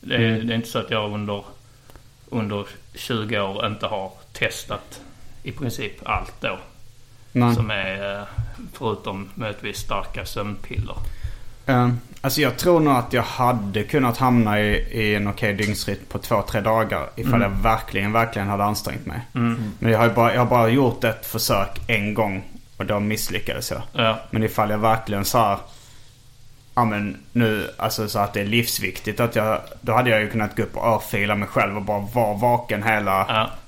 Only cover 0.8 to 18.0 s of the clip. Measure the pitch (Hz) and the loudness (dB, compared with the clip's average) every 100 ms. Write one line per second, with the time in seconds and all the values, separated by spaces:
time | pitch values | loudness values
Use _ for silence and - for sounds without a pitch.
0.8 | 110 113 104 104 104 101 - - - - | -2 -2 -2 -4 -4 -6 -8 -20 -20 -20
1.8 | - - - - - 123 104 104 98 - | -20 -20 -20 -20 -6 -4 -2 -4 -6 -14
2.8 | - - - 117 107 107 98 101 110 104 | -18 -14 -4 -2 0 0 0 -2 -4 -2
3.8 | - 101 92 - - - 117 - - 101 | -4 -4 -6 -12 -18 -4 -4 -4 -8 -10
4.8 | - - - - - - - - 123 - | -10 -20 -20 -18 -18 -12 -12 -6 -6 -6
5.8 | 110 - - 101 92 - 120 95 - - | -8 -10 -4 -4 -4 -8 -6 -6 -12 -18
6.8 | - - - - - 127 120 117 110 104 | -20 -20 -20 -20 -4 2 4 4 0 -2
7.8 | 95 98 98 101 101 - - - 233 - | -4 -4 -6 -6 -6 -6 -6 -8 -14 -6
8.8 | 113 101 110 98 98 - 110 101 107 98 | -4 -4 -6 -8 -8 -8 -8 -6 -8 -6
9.8 | - 101 - - - - 104 101 - 107 | -2 -2 -2 -6 -6 -4 -4 -6 -6 -4
10.8 | 113 - - - - - - - - 123 | -4 -4 -4 -4 -6 -8 -10 -8 0 4
11.8 | 123 120 - - 135 139 139 127 175 170 | 4 2 -6 -6 -2 2 0 2 4 6
12.8 | 151 131 120 123 110 - 123 123 101 101 | 6 4 2 0 0 2 2 2 0 -2
13.8 | 104 147 123 117 127 120 107 104 104 104 | 0 2 2 2 4 6 6 4 2 2
14.8 | - 120 107 104 101 98 107 98 104 101 | 0 0 0 2 0 0 -2 0 0 -2
15.8 | - 98 - 104 - 110 98 110 104 110 | -4 -6 -6 -8 0 0 2 0 2 2
16.8 | 107 90 69 - 113 120 101 95 113 110 | 2 -2 -4 -4 2 2 2 2 2 2
17.8 | - 98 | 0 -2